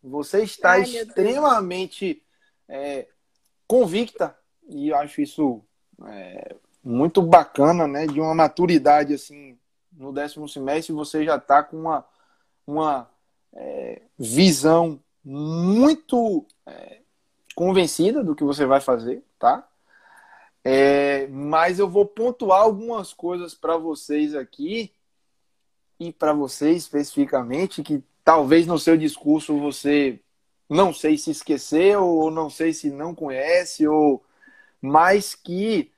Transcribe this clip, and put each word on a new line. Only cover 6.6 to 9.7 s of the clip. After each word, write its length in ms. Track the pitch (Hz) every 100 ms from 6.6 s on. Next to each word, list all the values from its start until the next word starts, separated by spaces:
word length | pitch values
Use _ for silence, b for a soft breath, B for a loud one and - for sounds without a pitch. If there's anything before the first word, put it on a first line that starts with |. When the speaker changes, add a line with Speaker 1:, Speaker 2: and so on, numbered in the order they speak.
| _ _
Speaker 1:
muito 380 | 131 120 160 180
bacana, 680 | 170 175 147 - 143 175 151
né? 180 | 139 156
De 140 | 143
uma 160 | 160 160
maturidade, 800 | 156 - 175 165 139 147 143
assim, 440 | 143 - 147 139 123 _